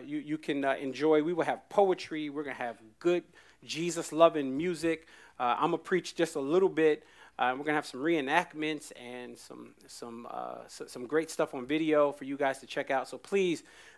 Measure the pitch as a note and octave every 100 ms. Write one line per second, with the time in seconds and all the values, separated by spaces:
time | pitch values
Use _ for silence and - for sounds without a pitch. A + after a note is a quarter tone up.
0 | B2+ D3+ D3 D#3 D#3 C#3+ C3+ C3+ C3+ B2+
1 | D#3 D#3 D#3 E3+ D3 B2 - - G3 F3+
2 | - D#3+ D3+ C#3+ C#3+ B2 B2 A2 A2+ -
3 | E3+ F3 - - - _ B2+ C#3 E3+ E3
4 | D3 D3+ E3 D#3 C3+ C3+ F3 D#3+ E3 D#3
5 | - - - - B2 A#2+ D#3 E3 - F#3
6 | - - E3 D3+ C#3 F3 F#3+ D3+ D#3 D3+
7 | - - - - B2 B2+ D3 D3+ - B2+
8 | D3+ E3 C3 D#3+ F3 D3+ D#3 D#3 - -
9 | B2 B2 B2 A#2 - B2 A#2 - - -
10 | A#2+ A#2 A#2+ - A#2+ A#2+ A#2 - - B2+
11 | A#2+ D3+ D#3 - D#3 C#3 B2 D#3 D#3+ D3
12 | C#3+ C#3+ C3+ C#3 C#3 C3 A#2+ - C3+ C3+
13 | B2 B2+ - G3 F#3 D#3 - - -